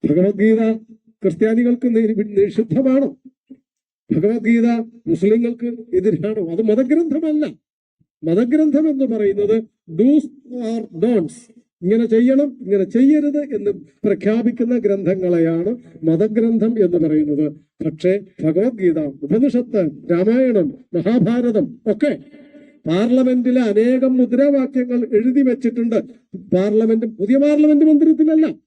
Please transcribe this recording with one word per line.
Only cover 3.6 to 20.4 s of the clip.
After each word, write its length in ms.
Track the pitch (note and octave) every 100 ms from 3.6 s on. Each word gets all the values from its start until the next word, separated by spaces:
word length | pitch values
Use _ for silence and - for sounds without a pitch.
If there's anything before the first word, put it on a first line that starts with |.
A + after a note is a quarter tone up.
| _ _ _ _ _ C3
ഭഗവത്ഗീത 520 | G3 A3+ G#3 A#3 A#3 A#3 A3+ - -
മുസ്ലിങ്ങൾക്ക് 580 | E3 G3 A3+ A#3+ A#3+ A#3+ A#3 -
എതിരാണോ? 580 | F#3 F#3 F#3 G3+ G#3+ E3+
അത് 100 | E3+
മതഗ്രന്ഥമല്ല. 960 | A3 G#3+ B3+ D4+ E4+ C#4+ D#4+ D4+ C#4+ - _ _ _ _ _ _
മതഗ്രന്ഥം 680 | D#3+ F3 A#3+ D4 D#4 C#4 D#4
എന്ന് 160 | C4+ C4
പറയുന്നത് 580 | A3 G#3 G3 G#3 A3+ A3+ _ - D#3+
do's 300 | A#3+ D4+ - - -
or 520 | B3 A3+ A3+ - E3 G#3+
don'ts, 500 | A3+ D#3 - _ - _ _
ഇങ്ങനെ 240 | F3 A3+ A3+
ചെയ്യണം, 520 | A3 A#3+ C4+ C#4+ B3
ഇങ്ങനെ 220 | F3+ G3
ചെയ്യരുത് 720 | F#3+ A#3 C4+ D4+ C#4+ D4 C#4+ A3+
എന്ന് 160 | G3+ F#3 D3 _ G#3+
പ്രഖ്യാപിക്കുന്ന 720 | F#3+ G3+ A3+ A#3+ A#3+ A#3 B3
ഗ്രന്ഥങ്ങളെയാണ് 1000 | G3+ G3 F3 F#3+ F3+ F3 E3 E3 F3+ A#3+ - -
മതഗ്രന്ഥം 840 | D#3+ E3 G#3+ G#3+ A3+ A3 G#3+ A#3 F#3
എന്ന് 120 | F3
പറയുന്നത്. 540 | D#3 D3+ D3+ C#3+ D3+ D3+ _ _ D#3
പക്ഷേ 340 | D#3 F3+ G3 G3+ _
ഭഗവത്ഗീത, 560 | D#3 D#3+ A3+ A#3 F3+ D#3
ഉപനിഷത്ത്, 880 | D3+ C#3 C#3 G3+ C4+ B3 B3 G#3+ E3 D3+ -
രാമായണം, 600 | E3+ G3 A#3+